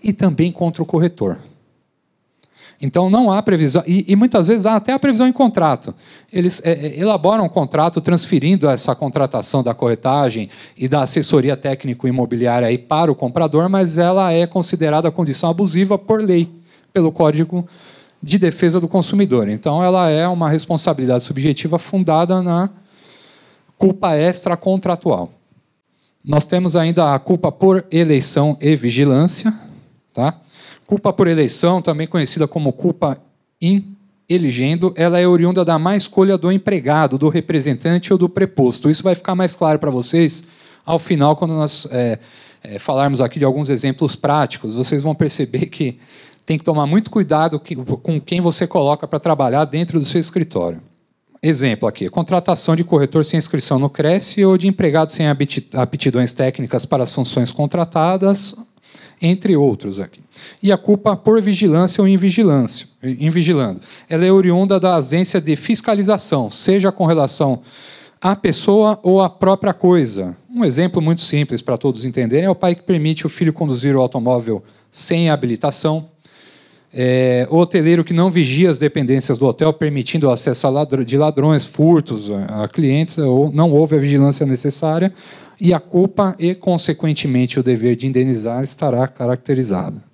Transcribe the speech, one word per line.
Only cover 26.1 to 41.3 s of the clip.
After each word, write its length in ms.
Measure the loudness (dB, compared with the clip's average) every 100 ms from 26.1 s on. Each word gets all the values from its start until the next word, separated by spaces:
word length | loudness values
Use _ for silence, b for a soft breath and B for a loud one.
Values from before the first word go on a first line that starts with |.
| _
Nós 220 | -2 -2 0
temos 320 | -2 0 0
ainda 360 | 0 0 0
a 60 | 0
culpa 320 | -2 -2 -2
por 340 | 0 2 2 0
eleição 680 | 0 2 2 2 0 0 0
e 120 | 0
vigilância, 800 | 0 0 2 2 4 2 0 -4 -4 B B B _ _
tá? 260 | -4 -4 -4 B B B B _
Culpa 240 | -2 0
por 160 | 2 2
eleição, 540 | 4 0 2 0 2
também 260 | 0 -4 -4
conhecida 400 | -2 -2 -2 -2
como 240 | 0 -4
culpa 460 | -2 -4 -2 -4 -4 _ _ _ _
in 220 | 0 0 -2 -20 _ _ _
eligendo, 640 | 0 0 0 -2 0 -2 0
ela 240 | 0 2
é 80 | 4
oriunda 380 | 4 2 2 0
da 120 | 0
má 200 | 0 -2
escolha 400 | 0 2 2 2
do 160 | 0
empregado, 640 | 0 0 -2 0 2 2 0
do 100 | 0
representante 840 | 0 -2 -2 -2 -2 0 -2 0
ou 40 | 0
do 120 | 2
preposto. 600 | 0 -2 2 0 2 0
Isso 140 | 0
vai 100 | 0
ficar 220 | -2 -2 -2
mais 180 | -2
claro 240 | 0 0 0
pra 140 | -2
vocês 540 | -4 -2 2 2 0 -14 b b b -4
ao 120 | -4
final, 380 | -2 2 2